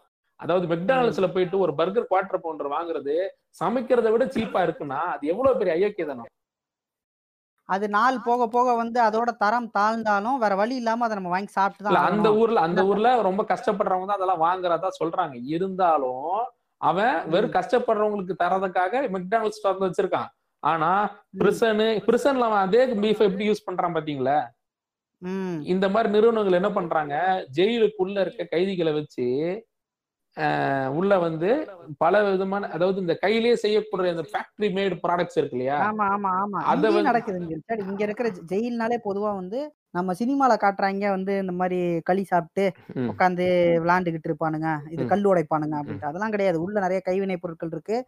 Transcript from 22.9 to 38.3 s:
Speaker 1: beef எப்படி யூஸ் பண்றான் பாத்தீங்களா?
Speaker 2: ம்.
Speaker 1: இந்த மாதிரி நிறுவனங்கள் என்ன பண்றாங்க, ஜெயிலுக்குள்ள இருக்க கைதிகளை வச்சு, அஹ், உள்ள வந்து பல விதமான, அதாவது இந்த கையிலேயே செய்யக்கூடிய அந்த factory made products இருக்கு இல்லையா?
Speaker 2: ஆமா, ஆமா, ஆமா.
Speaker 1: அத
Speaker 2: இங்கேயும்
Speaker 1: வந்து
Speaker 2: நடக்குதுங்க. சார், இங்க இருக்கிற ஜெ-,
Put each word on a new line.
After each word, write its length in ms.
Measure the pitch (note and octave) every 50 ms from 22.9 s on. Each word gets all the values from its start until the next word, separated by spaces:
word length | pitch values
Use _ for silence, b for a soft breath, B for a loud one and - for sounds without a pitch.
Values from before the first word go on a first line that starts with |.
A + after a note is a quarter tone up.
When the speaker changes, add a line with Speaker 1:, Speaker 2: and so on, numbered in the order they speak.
| A#3
Speaker 1:
beef 320 | G3+ G#3 A3 G#3 G#3+ A3
எப்படி 220 | G3 F#3 G3 G#3+
யூஸ் 200 | G#3+ G#3 G#3 -
பண்றான் 300 | F#3+ F#3 F3 F3+ E3+ E3
பாத்தீங்களா? 420 | D#3+ D#3 D3+ D3 C3+ B2+ C3 D3 D3+ B2 A#2+ _ _ _ _ _ _ _ _ _ _ _ _ _ -
Speaker 2:
ம். 380 | F3+ F3+ F#3+ F#3+ F#3 F#3 F3 D#3
Speaker 1:
இந்த 240 | D3 - F#3 F#3+ G3 F#3+
மாதிரி 200 | F#3+ A3+ A3+ G#3 G#3
நிறுவனங்கள் 460 | G#3+ G#3+ A#3 A3+ A3 G#3 F#3+ F3+ F3+
என்ன 100 | F#3+ G#3
பண்றாங்க, 460 | G3 G3+ F3 D#3+ E3 D#3+ D3+ C#3+ C#3+ D#3 F3 F#3 F#3 F#3 - C3+
ஜெயிலுக்குள்ள 680 | C3 D#3+ F#3 A3 A#3+ A#3 G#3+ G#3 G#3+ G#3 F#3 F#3+ G3+ G3
இருக்க 240 | F#3 E3 - - E3+
கைதிகளை 480 | - D#3 E3 F#3 G3 G3 F3 E3 D#3 D3+
வச்சு, 320 | D3+ D3 - - - B2 B2 B2+ C#3 D#3 F3 F#3+ A3+ - _ _ _ _ _ _ _ _ _ _ _ _ _ -
அஹ், 520 | E3 D3+ D3 D3 D3 C#3+ C#3 C#3 C3+ C3 C3 C#3
உள்ள 200 | D#3+ F#3+ G3+ G3+ F#3
வந்து 280 | E3+ E3 D#3+ D#3 E3+ G3 C4 D#4 - - F#3+ E3+ E3+ D#3+ D3+
பல 180 | - D#3 E3 F#3+ G#3
விதமான, 460 | G#3 G3+ F#3+ F#3 G3 F#3+ G3 G3+ G3+
அதாவது 300 | - - D#3+ F3 G3 F#3+ G3
இந்த 140 | F#3 E3 D#3
கையிலேயே 400 | - - G3 A3 A3+ A3+ A#3+ A#3
செய்யக்கூடிய 560 | - - G#3 G#3+ G#3+ G#3+ - - F#3 F#3 F3+
அந்த 140 | E3+ E3 D#3
factory 420 | - - F#3 - - _ - G#3 G3+ F3+
made 220 | G3 G3 F#3+ F3 E3
products 380 | - E3+ F3 F3 E3+ E3+ -
இருக்கு 180 | D#3+ C#3+ C3+ C3
இல்லையா? 220 | B2 B2+ C3+ C#3+
Speaker 2:
ஆமா, 280 | D3 E3 G#3+ G#3+ G#3+ G3+ G3
ஆமா, 220 | G3+ G#3 G3+ F#3+
ஆமா. 280 | F#3 F#3 G3+ G#3 G3 E3+
Speaker 1:
அத 160 | D3 C#3 E3
Speaker 2:
இங்கேயும் 200 | F3 G3+ A3 -
Speaker 1:
வந்து 140 | - D4+ C4+
Speaker 2:
நடக்குதுங்க. 480 | A#3 A#3 A#3 A3 F#3 F3+ F3 D#3+ D#3+ D#3 -
சார், 160 | - A3+ A3
இங்க 220 | F#3+ F#3+ G3+ G3 G#3
இருக்கிற 260 | G#3+ G#3 B3+ A#3+
ஜெ-, 140 | A3+